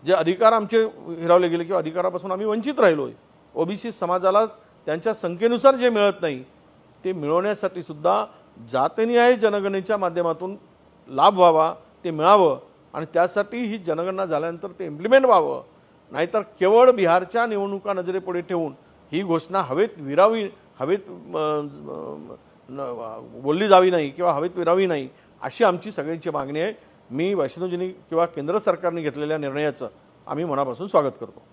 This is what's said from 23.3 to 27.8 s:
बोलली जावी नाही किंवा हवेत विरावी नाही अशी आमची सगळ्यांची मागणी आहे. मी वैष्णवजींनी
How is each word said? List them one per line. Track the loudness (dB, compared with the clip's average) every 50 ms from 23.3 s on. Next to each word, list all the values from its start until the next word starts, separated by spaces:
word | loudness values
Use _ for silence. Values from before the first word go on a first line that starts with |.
| -18 -8 -2
बोलली | -2 0 0 2 4
जावी | 6 6 6 4
नाही | 2 0 -4 -4
किंवा | -6 -4 -2 -2 -2
हवेत | -2 -4 -6 -6
विरावी | -4 -2 0 0 0 0
नाही | -2 -2 -4 -6 -10 _ _ _ _ _ _ -14
अशी | -14 -4 0 0
आमची | 0 0 -2 -8 -10 -10
सगळ्यांची | -10 -8 -8 -8 -8 -8 -8
मागणी | -6 -6 -6 -6 -6 -6
आहे. | -6 -6 -8 -12 -20 _ _ _ _ _
मी | -6 -4 -4 -2 -2
वैष्णवजींनी | -2 -4 -4 -6 -8 -8 -8 -6 -6